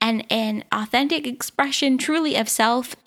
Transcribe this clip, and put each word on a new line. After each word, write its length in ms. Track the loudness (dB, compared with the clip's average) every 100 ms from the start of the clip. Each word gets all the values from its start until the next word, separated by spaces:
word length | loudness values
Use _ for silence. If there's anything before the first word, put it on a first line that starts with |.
and 240 | 0 0 0
an 340 | -2 0 -4 -4
authentic 540 | -4 0 0 2 0 -4
expression 720 | -8 -6 -2 -2 0 2 2
truly 380 | 2 0 2 0
of 120 | 0
self 480 | 2 2 2 -2 -10